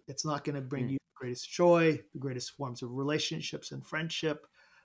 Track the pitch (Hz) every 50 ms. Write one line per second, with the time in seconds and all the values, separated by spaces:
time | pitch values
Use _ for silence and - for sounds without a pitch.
0 | _ - 135 - - 156 147 143 - 151 143 143 135 127 143 139 123 131 135 135
1 | - _ _ - 127 123 123 - - - - - 175 175 170 170 165 160 147 -
2 | - _ - 135 131 135 127 123 - - - - 139 123 120 - 131 117 123 135
3 | 139 147 151 156 - - 160 160 156 - 156 147 - - 143 135 - - 156 156
4 | 165 165 - - 160 156 151 151 - _ _ _ _ _ _ _